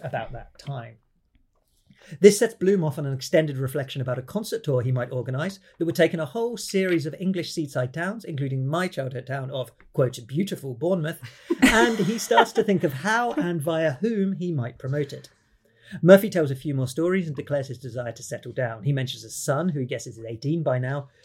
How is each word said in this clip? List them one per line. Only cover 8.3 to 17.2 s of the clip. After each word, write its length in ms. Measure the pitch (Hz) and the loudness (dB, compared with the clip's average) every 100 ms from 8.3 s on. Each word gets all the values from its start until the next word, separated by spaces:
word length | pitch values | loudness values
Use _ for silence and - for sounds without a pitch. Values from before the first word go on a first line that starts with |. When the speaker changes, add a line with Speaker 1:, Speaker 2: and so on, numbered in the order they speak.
| 143 139 135 135 | -6 -4 -2 -2
Speaker 1:
my 220 | 160 185 | -2 -2
childhood 360 | - 131 131 123 | -4 -6 -8 -8
town 220 | 135 131 | -8 -6
of, 200 | 135 123 _ - | -8 -8 _ -6
quote, 260 | - 117 - 113 | 0 0 0 -6
"beautiful 460 | 139 196 135 135 | -4 -4 -6 -8
Bournemouth," 480 | 120 165 185 151 165 - - | -4 -2 0 -2 -6 -16 -20
Speaker 2:
<laughs> 180 | - - | -6 4
Speaker 1:
and 360 | 254 226 233 220 | 6 6 4 2
he 180 | 180 226 | 0 -2
starts 340 | - 226 226 | 2 4 4
to 100 | - | 2
think 200 | 214 190 | 2 2
of 80 | 160 | 0
how 380 | 131 202 226 240 | -2 -2 0 0
and 280 | 214 180 170 | -2 -2 -2
via 320 | 143 160 160 135 | -2 0 0 0
whom 320 | 220 214 196 | -2 0 -2
he 180 | 170 175 | -2 -4
might 260 | 151 117 - | -4 -4 -8
promote 360 | 131 147 139 | -6 -4 -4
it. 160 | 131 - _ _ _ _ _ - 190 | -8 -18 _ _ _ _ _ -16 2
Murphy 280 | 165 196 202 | 10 10 10
tells 200 | 175 147 | 0 0
a 60 | 131 | -2
few 180 | 156 | -4
more 140 | 135 127 | -2 -2
stories 400 | - 170 190 | -2 0 0